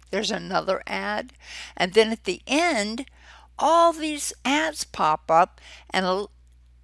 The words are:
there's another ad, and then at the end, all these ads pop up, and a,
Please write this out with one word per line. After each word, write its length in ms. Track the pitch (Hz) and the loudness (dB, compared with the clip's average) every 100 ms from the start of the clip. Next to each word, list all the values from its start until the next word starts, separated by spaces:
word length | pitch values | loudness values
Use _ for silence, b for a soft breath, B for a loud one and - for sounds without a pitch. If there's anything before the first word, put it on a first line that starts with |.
| - | -8
there's 180 | 190 202 | -6 -4
another 500 | 196 170 180 160 190 - | -6 -4 -4 -2 -4 -4
ad, 460 | 196 202 214 254 - B B B - | -6 -4 -6 -8 -16 B B B -4
and 180 | 180 | 0
then 180 | 196 220 | 4 4
at 100 | 226 | 2
the 180 | - 185 - | -6 -8 -2
end, 600 | 285 349 254 202 233 269 B B B B - | 0 0 0 -2 -6 -12 B B B B -2
all 340 | 277 339 339 | 4 6 4
these 400 | 320 311 294 - - | 2 -6 -6 -8 -6
ads 400 | 247 285 311 302 | -2 0 -2 -6
pop 440 | - - 160 156 - | -10 -2 0 0 2
up, 320 | 165 185 - B B B | 4 4 0 B B B
and 160 | 185 185 | -2 0
a, 200 | 190 208 _ _ _ _ _ | -2 -4 _ _ _ _ _